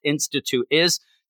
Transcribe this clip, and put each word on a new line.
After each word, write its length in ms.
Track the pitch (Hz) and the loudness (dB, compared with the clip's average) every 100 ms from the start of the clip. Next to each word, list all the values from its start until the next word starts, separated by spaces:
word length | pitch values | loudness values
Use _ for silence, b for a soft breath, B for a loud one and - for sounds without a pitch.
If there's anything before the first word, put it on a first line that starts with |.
Institute 640 | 147 147 - 143 - 127 123 | -2 -2 -2 -4 -2 -2 2
is. 300 | 156 175 - _ _ | 2 2 0 _ _